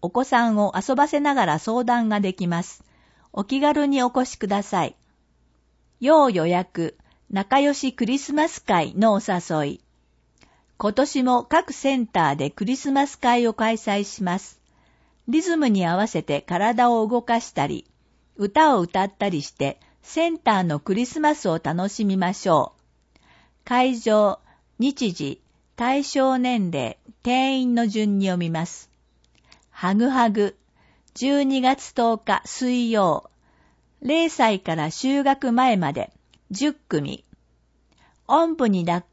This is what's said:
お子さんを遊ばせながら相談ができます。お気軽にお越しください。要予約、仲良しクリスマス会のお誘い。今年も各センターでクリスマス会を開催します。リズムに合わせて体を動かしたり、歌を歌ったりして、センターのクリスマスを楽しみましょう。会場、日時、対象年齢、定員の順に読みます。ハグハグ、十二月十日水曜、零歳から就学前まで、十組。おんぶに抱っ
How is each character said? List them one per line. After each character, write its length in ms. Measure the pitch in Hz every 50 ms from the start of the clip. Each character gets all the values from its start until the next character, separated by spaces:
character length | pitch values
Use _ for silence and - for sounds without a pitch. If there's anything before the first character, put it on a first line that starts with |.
お 80 | - 175
子 160 | - 240 262
さ 240 | - 269 233 240 233
ん 80 | 214 208
を 160 | 208 196 -
遊 200 | 180 196 - 269
ば 120 | 254 285 302
せ 140 | - 294
な 120 | 294 294 277
が 120 | 262 202
ら 140 | 170 147 156
相 260 | - 233 220 247 247
談 240 | 233 240 240 226 220
が 100 | 214 208
で 140 | 196 185 185
き 120 | - 185
ま 180 | 175 170 170 175
す。 200 | - - - - _ _ _ _ _ _ _ _ _
お 140 | - 202 190
気 160 | - 262 269
軽 260 | 285 294 294 294 285 277
に 160 | 277 269 247
お 40 | 247
越 180 | - 254 254
し 100 | - -
く 140 | - - 190
だ 120 | 196 202
さ 220 | 196 - - 185 156
い。 140 | 127 - _ _ _ _ _ _ _ _ _ _ _ _ _ _ _ _ _ _ _ _ -
要 300 | 240 269 320 311 285 254
予 160 | 196 175 156
約、 520 | 170 175 175 185 - - 170 165 156 - _ _ _ _ _ _ -
仲 300 | - 190 196 - 262 277
良 140 | 277 285 277
し 200 | - - 262 247
ク 120 | - 233
リ 120 | 208 254 277
ス 160 | - - 277
マ 140 | 302 302 339
ス 160 | - - -
会 320 | - 202 175 151 - -
の 180 | 180 214 226 208
お 60 | 196
誘 540 | - - 190 175 - - 170 156 147 143 143
い。 80 | - _ _ _ _ _ _ _ _ _ _ _ _ _ _ _ _ _ _ _ -
今 160 | - 208 214
年 300 | - 277 294 - 277 254
も 200 | 254 247 240 208
各 300 | - - 330 - - 269
セ 240 | - - 269 262 254
ン 100 | 233 -
タ 220 | - 190 165 147
ー 60 | 143
で 140 | 156 135 151
ク 160 | - - 202
リ 120 | 208 254 269
ス 140 | - 285
マ 140 | 269 277 285
ス 140 | 277 - -
会 280 | - 247 240 240 240 226
を 60 | 214
開 240 | - 220 226 226 220
催 260 | - 214 202 202 202
し 180 | 202 - - 196
ま 160 | 180 175 190
す。 200 | - - - _ _ _ _ _ _ _ _ _ _ _ _ _ _ -
リ 140 | 247 320
ズ 160 | 339 359 339 320
ム 120 | 294 247
に 160 | 208 190 180
合 120 | 165 170 185
わ 100 | 214 220
せ 160 | - 165 151
て 180 | - 147 143
体 480 | - - 180 175 202 226 240 226 247 240
を 160 | 233 226 220 214
動 140 | 247 240
か 180 | 233 - 233 233
し 120 | - -
た 160 | - - 143 143
り、 180 | 143 - - _ _ _ _ _ _ _ _ _ _ -
歌 400 | 202 202 - 302 311 302 269 202
を 40 |
歌 220 | 175 175 - 190 190
っ 80 | 196 -
た 140 | - 208 202
り 120 | 175 147
し 100 | 143 -
て、 280 | - - 147 139 - _ _ _ _ _
セ 280 | _ - - 320 330 339
ン 80 | 330 311
タ 220 | - 240 214 190
ー 40 | 185
の 160 | 170 151 147
ク 160 | - - 190
リ 100 | 220 247
ス 140 | 240 - 320
マ 160 | 302 294 302
ス 140 | 302 - 190
を 100 | 160 165
楽 280 | - 143 160 175 185 202
し 160 | - - 214
み 120 | 202 190 190
ま 160 | 175 180 185
し 160 | - - 190
ょ 240 | 165 147 123 - - _
う。 420 | _ _ _ _ _ _ _ _ _ _ _ _ _ _ _ _ -
会 340 | - 247 247 254 262 254 233
場、 400 | - 226 214 214 208 202 196 - _ _ _ _ _ _ _ -
日 340 | 226 277 277 - 254 202 175
時、 280 | - 151 139 - - _ _ _ _ _ _ _
対 280 | - 240 247 262 285 285
象 340 | - - 277 262 262 262 254
年 340 | 247 254 247 226 190 175
齢、 260 | 165 139 123 113 - _ _ - - _
定 380 | - 240 247 262 262 269 269 262
員 160 | 254 247 240
の 100 | 233 233
順 320 | 214 208 220 214 208 202 196
に 100 | 196 190
読 100 | 180 175
み 120 | 170 165
ま 160 | 165 160 165
す。 240 | - - - - _ _ _ _ _ _ _ _ _ _ _ _ _ - _ _ _
ハ 240 | _ - - 180 196
グ 160 | 208 233 277
ハ 200 | 262 262 240 226
グ、 280 | 202 214 202 196 - _ _ _ _ _ _ _ _ _ _ _ -
十 300 | - 262 269 285 285 285
二 180 | 269 269 262
月 320 | 254 254 269 262 - - -
十 240 | - 233 233 226 220
日 240 | - - 233 - -
水 440 | - - - 254 247 247 247 240 226
曜、 400 | 226 214 196 170 147 143 - - _ _ _ _ _ _ _ _ _ _ _ _ _ -
零 280 | - 247 302 330 330 320
歳 320 | - - 254 220 208 190
か 140 | - - 160
ら 120 | 165 147 160
就 360 | - - - 262 277 285 269
学 280 | 285 277 277 - 254
前 260 | 233 247 262 262 226 190
ま 160 | 165 143 185
で、 180 | - - - _ _ _ _ _ _ _ -
十 240 | - - 277 302 294
組。 520 | - _ - - 151 143 135 139 - _ _ _ _ _ _ _ _ _ _ _ _ _ _ _ _ _ _ _ _ _ -
お 200 | 254 311 330 330
ん 80 | 320
ぶ 140 | 320 262 220
に 160 | 196 180 170
抱 140 | 170 170 180
っ 40 | - _